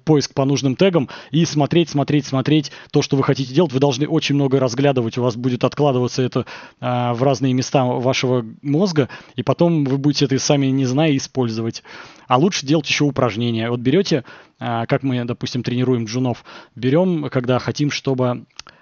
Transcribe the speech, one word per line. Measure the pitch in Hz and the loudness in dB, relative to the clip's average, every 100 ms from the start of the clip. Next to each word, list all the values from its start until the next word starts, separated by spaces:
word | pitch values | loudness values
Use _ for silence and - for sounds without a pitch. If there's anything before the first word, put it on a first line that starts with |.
поиск | - 151 - | 2 2 2
по | - | -2
нужным | 135 135 135 123 | 0 0 0 2
тегам | 190 170 123 - - | 2 2 -2 -8 -4
и | 151 | 0
смотреть, | 165 151 135 165 160 | 2 2 2 2 2
смотреть, | 147 135 151 - | 0 0 0 0
смотреть | 135 135 151 143 - - | -2 2 0 0 -12 -2
то, | 147 | -2
что | - 139 | 0 0
вы | |
хотите | 131 135 127 | 2 0 0
делать. | 135 170 | 0 2
Вы | 127 | 2
должны | 143 123 143 | 2 2 0
очень | 156 - 143 | 0 0 0
много | 139 135 | 2 2
разглядывать, | 131 120 143 131 113 123 | 2 2 2 2 -2 0
у | |
вас | 123 | -2
будет | 113 127 120 | 0 -2 0
откладываться | 127 - 147 123 123 - | -2 2 2 2 0 -2
это, | 127 127 - - - - | -2 -2 -6 -12 -20 -10
э, | 127 123 120 | -4 -2 -2
в | 120 | 0
разные | 143 127 131 | 0 2 0
места | 127 123 143 | 0 0 0
вашего | 123 127 123 131 127 127 113 - | 2 0 0 0 0 0 -2 -10
мозга, | 143 147 202 151 120 - - | -2 0 2 0 -2 -4 -14
и | - | -8
потом | 123 127 175 160 | -2 2 2 2
вы | 135 139 | 0 0
будете | 143 139 135 | 0 0 0
это | 131 | 0
сами | - 143 135 | 2 2 2
не | 135 | 2
зная | 127 131 160 135 | 0 2 2 0
использовать. | - - 120 113 113 - - - - - - | -2 -2 -2 -2 -6 -8 -16 -20 -20 -18 0
А | 127 | 2
лучше | 185 - 135 | 2 0 0
делать | 160 - | 0 0
еще | - 147 | 0 0
упражнения. | 131 120 101 120 113 117 | 2 -2 0 -2 -2 -2
Вот | 123 | -2
берете, | 120 170 196 151 - - - - | 0 0 2 -2 -4 -20 -20 -12
а, | 120 117 | -6 -4
как | 113 135 | -2 -2
мы, | 135 123 | 0 -2
допустим, | 120 117 120 123 | -4 -6 -6 -4
тренируем | 117 120 127 123 | -2 -2 0 0
джунов, | 107 123 127 113 - - - 113 | -2 -2 -2 -4 -10 -20 -20 -4
берем, | 123 156 185 165 139 | 0 2 2 0 -2
когда | 131 120 123 | -4 0 0
хотим, | - 113 147 | 0 -2 -2
чтобы | - - 127 127 120 - _ - _ | -2 -2 0 0 -2 -10 _ -20 _